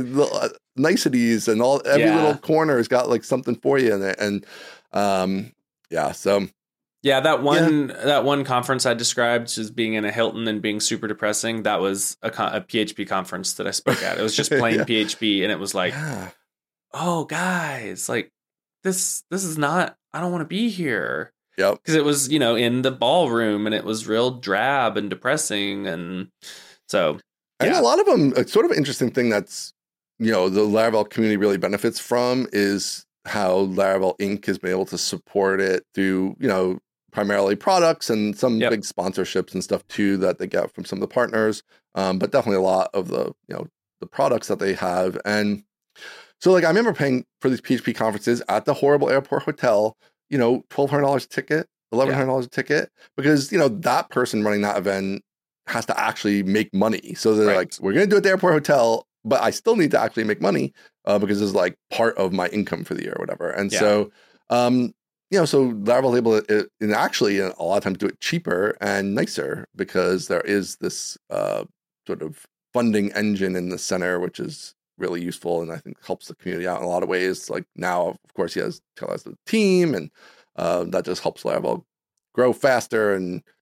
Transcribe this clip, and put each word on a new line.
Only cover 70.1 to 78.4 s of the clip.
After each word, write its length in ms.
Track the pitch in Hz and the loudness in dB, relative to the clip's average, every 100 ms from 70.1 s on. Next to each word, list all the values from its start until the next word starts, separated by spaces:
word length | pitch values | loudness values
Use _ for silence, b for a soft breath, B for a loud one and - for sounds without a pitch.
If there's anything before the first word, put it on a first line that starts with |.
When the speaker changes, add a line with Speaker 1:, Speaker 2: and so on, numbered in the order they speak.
| 92 - | 0 0
Speaker 1:
there 140 | 87 | -4
is 340 | - 101 90 - | 0 -2 -2 -6
this, 420 | 95 - - - - | -8 -6 -12 -14 -8
uh, 340 | 50 50 50 50 _ _ _ - | -4 -2 -4 -8 _ _ _ -12
sort 160 | 92 | -10
of 240 | 78 76 - _ _ | -10 -12 -20 _ _
funding 380 | 123 117 104 101 | -2 0 2 0
engine 440 | 104 107 98 95 92 | -2 -2 0 -2 -2
in 140 | 90 | -6
the 80 | 90 | -8
center, 420 | - 92 90 90 | -6 -4 -2 -2
which 180 | 90 - | -4 -8
is 360 | - 151 - _ _ - | -12 -12 -18 _ _ -8
really 220 | - 87 | -6 -4
useful 400 | 87 - 87 85 | -6 -8 -4 -4
and 100 | 82 | -4
I 60 | 82 | -10
think 180 | - - - | -14 -18 -10
helps 220 | 92 - | -10 -10
the 80 | - | -14
community 320 | 90 85 90 | -8 -6 -4
out 100 | 90 | -4
in 60 | |
a 40 | 87 | -2
lot 140 | 90 | -2
of 60 | 92 | 0
ways. 420 | 92 92 90 - | 0 0 -4 -6
Like, 140 | - 87 | -8 -10
now, 360 | - 90 90 87 - | -8 -4 -2 -2 -6
of 100 | _ | _
course, 200 | - | -6